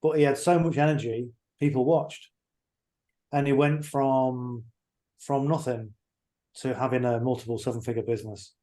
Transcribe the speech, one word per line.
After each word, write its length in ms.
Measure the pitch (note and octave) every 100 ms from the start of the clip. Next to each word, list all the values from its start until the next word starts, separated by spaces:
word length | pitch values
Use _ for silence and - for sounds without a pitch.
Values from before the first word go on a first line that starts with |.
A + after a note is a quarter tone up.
but 160 | D#3+ D#3
he 60 |
had 140 | C#3+ C#3
so 220 | - F3
much 180 | E3 D#3
energy, 520 | D3+ D3+ A#2+ A2+ B2 - _ _
people 260 | D3 C3 B2+
watched. 440 | E3+ - - - _ _ _ _ _ _ _ _ _ _
And 160 | C#3+ C#3+
he 60 |
went 320 | C#3 D3 D3+ D3+
from, 760 | C#3 C3+ C3 C3 B2+ B2 A#2+ A#2 _ _ _ _ _
from 280 | - C#3 C#3
nothing 460 | D#3 D#3 A#2+ A2 G#2 _ _ _ _ _ -
to 120 | C3
having 320 | C3 B2+ B2+ B2
a 140 | A#2
multiple 380 | B2 A#2+ - A#2
seven-figure 460 | - A#2 A#2 A2+
business. 500 | G#2+ A2+ A2 G2+ - _